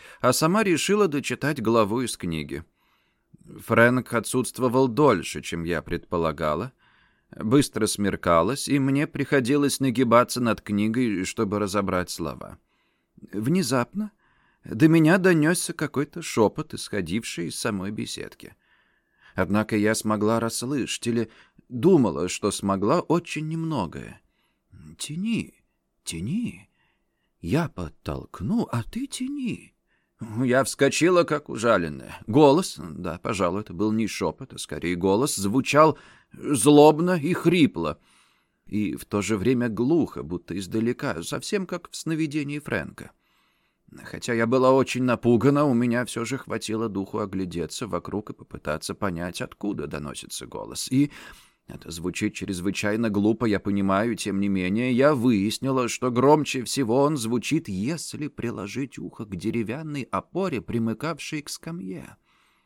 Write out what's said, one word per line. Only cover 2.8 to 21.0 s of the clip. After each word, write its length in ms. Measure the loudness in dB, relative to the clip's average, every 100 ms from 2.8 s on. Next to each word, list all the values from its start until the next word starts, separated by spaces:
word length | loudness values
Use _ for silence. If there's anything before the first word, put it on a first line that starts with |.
| _ _ _ _ _ -20
Фрэнк 680 | -20 -16 0 6 6 4 -2
отсутствовал 760 | -4 -2 -4 -4 -2 0 2 2
дольше, 540 | 4 4 4 -2 -10
чем 220 | -8 -6
я 180 | -4 -4
предполагала. 880 | -4 -8 -4 -2 -2 -2 -2 -2 -6 _ _ _ _ _ _ -8
Быстро 500 | 2 2 2 0 -2
смеркалось, 840 | 0 -2 -2 2 4 4 -2 -2
и 100 | 0
мне 280 | 2 0 -2
приходилось 760 | -4 0 2 4 2 2 0
нагибаться 600 | 0 2 4 6 4 0
над 200 | 0 -2
книгой, 640 | 0 0 2 2 0 0
чтобы 340 | -4 -2 -2 0
разобрать 520 | 0 -2 0 -2 -2
слова. 480 | -6 -8 -8 -14 -18 _ _ _ _ _ -20 -12
Внезапно 800 | -4 0 0 2 0 0 -4 -8 _ _ _ _ _
до 240 | -8 4 6
меня 300 | 8 6 6
донесся 540 | 6 4 4 0 -4
какой-то 500 | -6 -4 -4 -6 -8
шепот, 520 | -6 2 2 2 -10
исходивший 760 | -10 -8 -6 -4 -4 -6 -8 -8
из 100 | -6
самой 320 | -4 -4 -6
беседки. 640 | -8 -8 -10 -12 -16 -20 -20 _ _ _ _ _ _ _
Однако 420 | -4 0 0 0 2
я 180 | 2
смогла 460 | 0 -2 0 2 0
расслышать, 680 | -2 -4 -6 -4 -4 -6